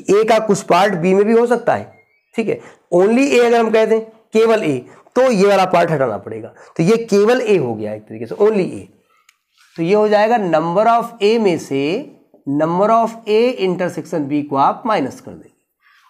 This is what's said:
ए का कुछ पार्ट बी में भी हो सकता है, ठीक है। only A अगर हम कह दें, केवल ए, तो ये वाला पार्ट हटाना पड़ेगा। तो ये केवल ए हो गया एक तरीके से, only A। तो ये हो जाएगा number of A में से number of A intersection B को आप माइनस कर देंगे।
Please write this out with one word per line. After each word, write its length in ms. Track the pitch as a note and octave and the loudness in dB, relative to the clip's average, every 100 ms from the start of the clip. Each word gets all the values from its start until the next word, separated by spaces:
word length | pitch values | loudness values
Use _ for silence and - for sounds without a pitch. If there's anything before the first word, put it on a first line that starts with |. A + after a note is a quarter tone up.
| - | 0
ए 120 | G3 | 2
का 140 | A3 A3 | 4 2
कुछ 220 | A3 G3+ | 2 -2
पार्ट 320 | - F3 G#3 | 0 2 2
बी 200 | F#3 F3 | 0 0
में 100 | F#3+ G#3 | 2 4
भी 80 | |
हो 120 | A3+ A#3 | 2 2
सकता 260 | A#3 A#3 A#2+ | 0 0 -4
है, 80 | G#2 - _ _ _ - | -6 -18 _ _ _ -6
ठीक 120 | A3 | -4
है। 120 | - - - _ | -6 -10 -20 _
only 320 | F3 F#3+ A#3 C#4 | 0 2 2 2
A 100 | B3 | 2
अगर 200 | A#3+ A#3 | 2 2
हम 120 | A3+ | 2
कह 140 | G#3+ A3 | 2 2
दें, 140 | A3 | 0
केवल 640 | A3 - _ A3 A3+ A3 | -4 -14 _ 0 2 2
ए, 140 | D#3 C3 B2 - _ - | 0 -4 -8 -20 _ 0
तो 160 | C4 | 2
ये 160 | A3 G3+ | 2 2
वाला 180 | G3 F#3 | 2 2
पार्ट 260 | F3 E3+ | 2 0
हटाना 260 | D#3 C3 G2+ | 0 -2 -4
पड़ेगा। 360 | G#2 A2 A2 - - - | -10 -14 -14 -18 -14 -4
तो 60 | |
ये 140 | E3 A3+ | 0 0
केवल 420 | A3+ G3+ G#3+ B3 | 0 2 2 0
ए 160 | A#3 G3 | 0 0
हो 160 | B2+ G#2+ | 0 -6
गया 180 | G#2 | -8
एक 100 | G#2+ | -10
तरीके 220 | G#2 A2 A2+ | -14 -14 -12
से, 100 | - | 0
only 300 | G#3 G#3+ D#3+ | 0 2 -2
A। 120 | A#2 - _ _ _ _ _ _ _ _ - | -6 -16 _ _ _ _ _ _ _ _ -8
तो 60 | |
ये 100 | E3+ | -2
हो 140 | G#3 G#3+ | 0 2
जाएगा 300 | G#3 G#3+ A#3+ | 2 2 0
number 480 | F#3+ D#3+ E3 E3+ A3 | 0 -2 0 0 2
of 340 | A#3 A3+ - | 0 -2 -2
A 140 | G3+ A3+ | 0 2
में 180 | G#3 D#3+ | 2 -2
से 260 | - C3+ C#3 G3+ D4 - _ _ - C#3+ | -4 -4 -4 -4 -8 -18 _ _ -6 -2
number 320 | D#3+ F3 G#3 | -2 0 2
of 260 | A3+ A3+ A3+ - | 2 0 -4 -2
A 140 | G#3+ A#3+ B3 F#3+ | 0 0 0 -4
intersection 640 | F3+ F3+ - C#3+ E3+ C#3 | -2 -4 -6 -8 -8 -4
B 140 | D3 C#3+ | -4 -4
को 60 | C3+ | 0
आप 260 | D3+ G#3+ A#3 | 0 0 -4
माइनस 340 | G#3 C3 - | -4 -4 -8
कर 100 | - | -18
देंगे। 180 | E2+ - _ _ _ _ _ _ | -20 -20 _ _ _ _ _ _